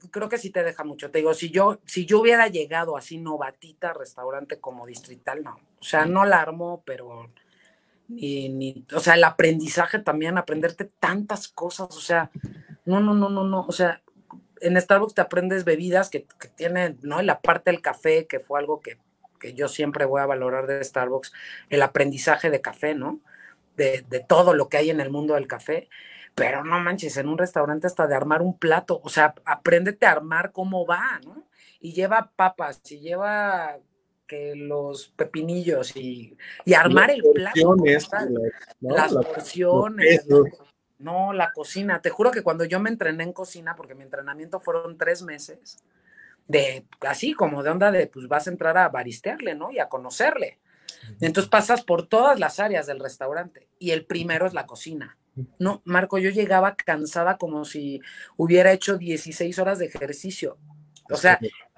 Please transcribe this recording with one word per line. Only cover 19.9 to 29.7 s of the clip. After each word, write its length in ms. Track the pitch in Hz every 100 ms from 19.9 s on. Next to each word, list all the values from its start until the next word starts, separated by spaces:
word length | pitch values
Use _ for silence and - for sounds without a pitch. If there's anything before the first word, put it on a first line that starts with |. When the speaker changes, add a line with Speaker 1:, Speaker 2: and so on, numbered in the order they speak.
| 143 135
Speaker 1:
voy 160 | 139
a 40 | 139
valorar 420 | 131 127 131 135
de 160 | 139
Starbucks, 500 | 135 131 127 131 - - - - -
el 120 | 143
aprendizaje 680 | 135 147 143 135 - - -
de 120 | 147
café, 340 | - - 151 151
¿no? 240 | 131 311 _ - - _ _ -
De, 280 | 139 131 -
de 100 | 127
todo 320 | - 165 180
lo 160 | 151 139
que 80 | 147
hay 120 | 156
en 120 | 156
el 80 | 135
mundo 220 | 143 151 147
del 120 | 131
café. 420 | 120 - 165 - - - - - -
Pero 280 | 123 139
no 160 | 156 175
manches, 380 | 175 185 156 135
en 100 | 143
un 80 | 160
restaurante 500 | 180 165 143 151 180
hasta 200 | 175 156
de 80 | 135
armar 260 | 143 156
un 160 | 180 175
plato, 420 | 165 160 - 170
o 60 | 135
sea, 260 | - 151 - -
apréndete 600 | 147 -